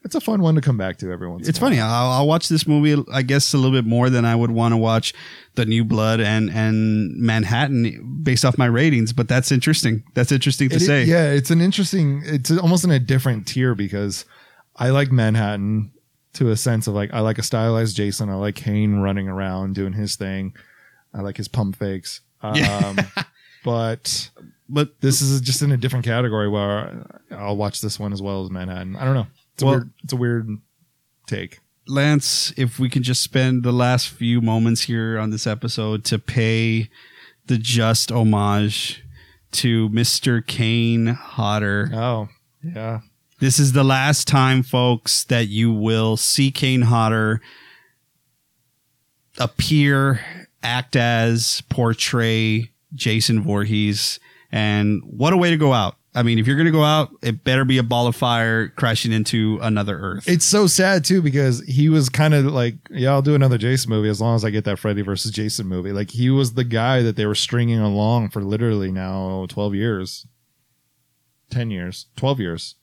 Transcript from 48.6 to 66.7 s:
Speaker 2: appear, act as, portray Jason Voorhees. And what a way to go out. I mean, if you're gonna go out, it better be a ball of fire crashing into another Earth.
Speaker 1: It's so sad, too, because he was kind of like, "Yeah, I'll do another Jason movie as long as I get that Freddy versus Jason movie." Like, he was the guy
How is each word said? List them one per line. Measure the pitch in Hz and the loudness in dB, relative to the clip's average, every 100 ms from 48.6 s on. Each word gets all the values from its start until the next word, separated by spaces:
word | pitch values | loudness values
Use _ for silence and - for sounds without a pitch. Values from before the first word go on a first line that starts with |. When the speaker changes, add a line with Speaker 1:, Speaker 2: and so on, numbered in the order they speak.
| _ _ _ _ _ _ _ - | _ _ _ _ _ _ _ -6
Speaker 2:
appear, | 120 - - 151 143 139 135 127 - 180 - _ | -4 -2 0 2 4 4 2 0 -4 -18 -20 _
act | 120 123 127 135 | -4 -4 -2 0
as, | 117 117 117 117 113 - - | 2 2 2 2 0 -4 -4
portray | - 117 113 - 123 113 113 110 110 117 _ _ | -2 0 0 -2 0 0 0 0 0 -4 _ _
Jason | 143 117 110 110 110 | -6 -2 0 2 0
Voorhees. | 104 104 104 107 104 101 - - _ _ _ | 0 -2 0 0 0 0 -4 -8 _ _ _
And | - 107 104 104 104 - | -2 0 2 0 0 -4
what | 110 147 | -2 2
a | 185 | 4
way | 175 | 2
to | 165 | 2
go | 147 | 2
out. | 123 95 - _ 123 | 2 0 -6 _ -2
I | |
mean, | 120 113 | 2 2
if | 113 | 2
you're | 139 | 2
gonna | 165 | 2
go | 156 | 4
out, | 151 156 143 - | 4 2 0 -4
it | 120 110 | -6 -4
better | - 131 131 | 0 0 2
be | 131 | 2
a | |
ball | 117 120 120 | 2 2 0
of | 117 | 0
fire | 127 117 113 113 107 | 0 0 2 0 -2
crashing | - 123 110 117 | -2 0 0 0
into | 110 104 117 110 107 | 0 0 0 0 0
another | 113 107 101 85 | 0 0 -2 -4
Earth. | 95 98 - | -6 -6 0
Speaker 1:
It's | 175 - | 0 2
so | 208 190 | 4 4
sad, | - 190 190 | 4 2 2
too, | 139 190 | 2 2
because | 156 135 135 123 - | 2 2 2 0 0
he | 131 156 | 2 4
was | 156 127 | 4 2
kind | 127 151 | 2 4
of | 147 139 | 4 2
like, | 143 120 - - | 0 -2 -4 -10
"Yeah, | 135 127 | -2 2
I'll | 139 | 2
do | 139 147 | 4 4
another | 135 120 | 4 2
Jason | 113 131 123 | 2 0 0
movie | 110 107 | 0 0
as | 104 | 0
long | 113 117 | 0 2
as | 110 | 0
I | |
get | 107 | -2
that | 104 98 | -2 -2
Freddy | 107 101 | -2 -2
versus | 98 92 107 | -2 -4 -4
Jason | 104 107 - 95 | -4 -6 -4 -4
movie." | 92 92 | -4 -4
Like, | 101 104 | -6 -6
he | 113 123 | 0 2
was | 135 127 | 2 2
the | 117 | -2
guy | 123 | -2